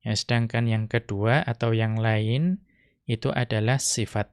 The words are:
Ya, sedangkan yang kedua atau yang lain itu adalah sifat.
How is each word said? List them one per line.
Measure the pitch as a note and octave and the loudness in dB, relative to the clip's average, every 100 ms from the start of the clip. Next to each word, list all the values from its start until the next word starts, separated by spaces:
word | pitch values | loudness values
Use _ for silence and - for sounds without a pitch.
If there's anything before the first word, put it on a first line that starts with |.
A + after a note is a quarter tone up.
Ya, | A2 | -2
sedangkan | G#2+ - A#2+ A#2 A#2 A#2 | -4 0 0 0 0 0
yang | A2 A2 | 0 0
kedua | A#2 - G2 G#2+ C#3 | -4 -2 -2 2 2
atau | - A#2 A#2 | 0 -2 0
yang | A2+ A2+ A2 | 2 0 0
lain | A2+ G#2+ A2 B2+ E3+ F#3 _ _ _ _ - | 2 2 2 0 0 -2 _ _ _ _ -6
itu | A2+ C3+ | -2 -2
adalah | C3 A#2+ A2 A2 C3+ | -2 0 0 0 0
sifat. | - - G#2 G#2+ G#2 | 0 -2 -2 -4 -6